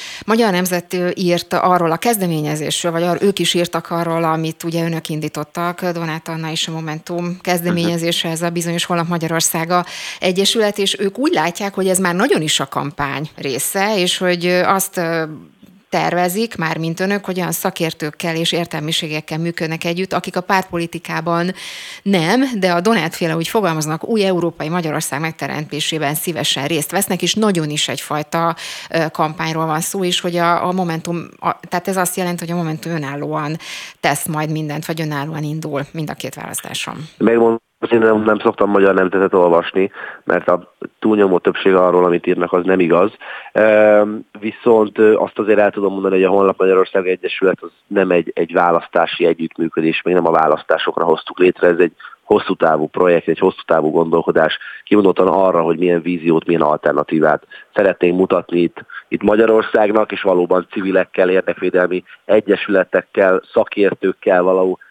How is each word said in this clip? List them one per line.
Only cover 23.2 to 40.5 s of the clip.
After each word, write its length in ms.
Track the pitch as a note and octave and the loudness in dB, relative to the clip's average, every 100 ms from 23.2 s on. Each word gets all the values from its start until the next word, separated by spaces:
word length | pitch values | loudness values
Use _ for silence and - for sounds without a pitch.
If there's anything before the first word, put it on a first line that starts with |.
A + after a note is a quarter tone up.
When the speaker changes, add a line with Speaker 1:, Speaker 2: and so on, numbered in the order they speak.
| E3 E3 | -2 -2
Speaker 1:
úgy 120 | D#3+ | -2
fogalmaznak, 600 | A3+ F3+ D#3+ D3+ D#3+ - | 0 0 -2 -4 -6 -2
új 180 | A3 F#3+ | 0 2
európai 440 | F3 E3+ - D#3 | 0 -2 -4 -4
Magyarország 500 | F3 D#3 D3 - C#3+ | -4 -2 -4 -4 -4
megteremtésében 960 | D#3+ - C#3+ C#3 D3 D3 - D#3+ C#3+ | -6 -6 -6 -6 -6 -6 -4 -2 -2
szívesen 540 | D3+ F#3 C#3 D3+ C3+ C#3+ | -2 -4 -4 -2 -2 -2
részt 240 | D#3+ - | -4 -2
vesznek, 300 | F#3 - F3 | -4 -2 -2
és 120 | F3 | -2
nagyon 360 | G#3+ G#3+ E3+ D3+ | 0 0 0 -2
is 180 | D3+ - | -4 -4
egyfajta, 680 | C3 - D3+ - E3 E3+ D#3+ - - - | -6 -6 -6 -4 -2 -2 -4 -10 -14 -4
ö, 80 | E3 D#3+ | -2 -2
kampányról 540 | - D#3 E3 D#3+ D#3+ D#3+ | -2 -2 -2 -4 -2 -2
van 160 | D#3 | -2
szó, 220 | F3 G3 | -4 -4
és 180 | F3+ F3 | -2 -2
hogy 140 | F3+ F3 | -2 0
a, 320 | E3+ E3+ F3+ | 2 2 0
a 40 | |
Momentum, 560 | F#3 F3 D#3+ E3+ E3+ - - | -2 -2 -2 -2 -4 -6 -6
a, 200 | F3 - - | -6 -6 -6
tehát 180 | F3+ G3 | -6 -2
ez 100 | F#3+ | -2
azt 200 | F3+ - | -2 -2
jelenti, 280 | F3+ F3 E3+ | -4 -4 -4
hogy 80 | |
a 40 | F3 | -4
Momentum 340 | D#3+ D#3 E3 | -4 -6 -6
önállóan 640 | E3 C#3 C#3+ D3 D#3 D3 D#3+ - - - - | -6 -6 -6 -6 -4 -4 -6 -10 -14 -16 -4
tesz 260 | - D3 - | -2 -2 -4
majd 240 | D3+ D#3 | -4 -4
mindent, 340 | D#3 D3+ D3 E3 | -4 -4 -8 -6
vagy 160 | E3 | -6
önállóan 420 | D#3 C#3+ D3 D3+ | -4 -6 -6 -6
indul 380 | D3+ D#3 D#3+ C#3+ D3+ | -6 -6 -6 -6 -6
mind 180 | E3 D3+ | -8 -8
a 40 | |
két 220 | C#3 B2+ - | -8 -12 -12
választáson. 600 | - - - - - - D#3 - | -10 -10 -8 -8 -8 -10 -14 0
Speaker 2:
Megmondom, 400 | G#2+ A#2 A#2 A#2 - _ - | 2 4 4 2 -6 _ 0
én 80 | A#2 | 2
nem, 240 | A2 G#2+ | 4 4
nem 160 | G#2+ G#2 | 2 2
szoktam 300 | A2+ - G2+ | 0 0 2
Magyar 240 | G2+ G2 | 4 4
Nemzetet 400 | F#2+ F#2 F#2 F#2+ | 4 2 2 2
olvasni, 580 | F#2+ F2 E2+ - F#2+ G2 - - - | 4 4 4 2 -2 -2 -4 -16 -8
mert 240 | - F2 | -2 -2
a 260 | F2 | 0